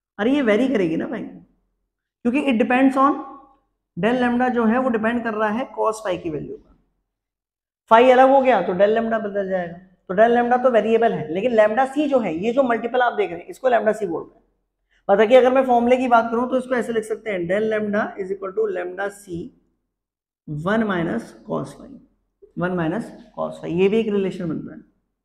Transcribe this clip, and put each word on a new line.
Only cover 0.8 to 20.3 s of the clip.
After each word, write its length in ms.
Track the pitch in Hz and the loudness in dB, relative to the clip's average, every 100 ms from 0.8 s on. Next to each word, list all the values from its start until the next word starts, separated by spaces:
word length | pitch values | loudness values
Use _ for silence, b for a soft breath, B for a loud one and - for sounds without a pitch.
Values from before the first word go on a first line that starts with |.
| 175 165 | 0 -2
ना 100 | 233 | -4
भाई, 140 | 226 | -8
क्योंकि 1200 | - - - _ _ _ _ _ _ _ 240 269 | -10 -16 -20 _ _ _ _ _ _ _ -4 -2
it 180 | 285 220 | 0 0
depends 360 | 240 247 269 269 | 0 2 2 4
on 240 | 277 294 - - - _ _ _ _ - | 2 0 -8 -18 -20 _ _ _ _ -4
del 200 | 208 254 | -2 0
lambda 300 | 247 240 254 | 0 0 0
जो 120 | 233 220 | 0 2
है 140 | 247 | 2
वो 100 | 262 | 0
डिपेंड 340 | 226 220 240 | -2 -2 -2
कर 100 | 226 | -4
रहा 160 | 214 214 | -4 -2
है 180 | 220 269 | -2 -6
cos 260 | 226 220 220 196 | -4 -4 -4 -6
phi 120 | 175 | -6
की 60 | 170 | -6
value 260 | 147 135 - | -8 -10 -14
पर। 200 | _ _ _ _ _ _ _ _ _ _ _ _ _ | _ _ _ _ _ _ _ _ _ _ _ _ _
Phi 200 | 226 254 | 6 8
अलग 180 | 247 262 | 8 6
हो 120 | 277 | 6
गया 200 | 254 220 | 4 2
तो 120 | 180 180 | 2 2
del 200 | 202 226 | 2 2
lambda 240 | 226 226 | -2 -4
बदल 300 | 208 202 190 | -4 -6 -4
जाएगा, 240 | 190 170 | -4 -6
तो 420 | 175 - _ - 185 | -12 -20 _ -4 2
del 200 | 226 240 | 4 4
lambda 260 | 240 247 | 2 2
तो 80 | 254 | 2
variable 420 | 226 208 226 226 | 2 2 2 2
है, 140 | 175 151 | 0 -4
लेकिन 220 | 170 247 220 | -4 0 2
lambda 280 | 214 220 269 | 2 2 0
c 180 | 294 302 | -2 0
जो 100 | 269 | 0
है, 160 | 208 160 | 0 -2
ये 140 | 220 | -2
जो 100 | 240 | 0
multiple 380 | 254 226 233 254 | 0 -2 -2 -2
आप 120 | 240 | 0
देख 160 | 214 190 | 0 -4
रहे 100 | 170 | -6
हैं, 80 | - | -14
इसको 220 | 180 262 | -6 0
lambda 240 | 226 214 | 2 2
c 140 | 214 196 | -2 -4
बोल 160 | 151 | -6
रहे 100 | 131 | -10
हैं। 100 | _ _ _ _ _ _ _ - | _ _ _ _ _ _ _ 0
मतलब 180 | 196 220 | 2 6
कि 60 | 254 | 6
अगर 180 | 247 | 6
मैं 120 | 262 262 | 4 2
formula 320 | 240 240 254 | 2 2 2
की 100 | 254 | 4
बात 220 | 240 233 | 2 2
करूं 160 | 233 247 | -2 -2
तो 100 | 254 | -4
इसको 180 | 247 247 | -2 -4
ऐसे 180 | 226 | -2
लिख 100 | 226 214 | -4 -4
सकते 260 | 214 220 | -8 -6
हैं, 160 | 190 170 | -6 -2
del 220 | 202 220 | -2 -2
lambda 340 | 214 208 202 - - | -2 -2 -2 -4 -6
is 180 | 185 196 | -8 -8
equal 180 | 196 | -6
to 140 | 196 214 | -4 -2
lambda 380 | 180 180 180 202 202 | -4 -8 -8 -8 -10
c 260 | - 170 247 - _ _ _ _ _ _ _ | -12 -12 -12 -18 _ _ _ _ _ _ _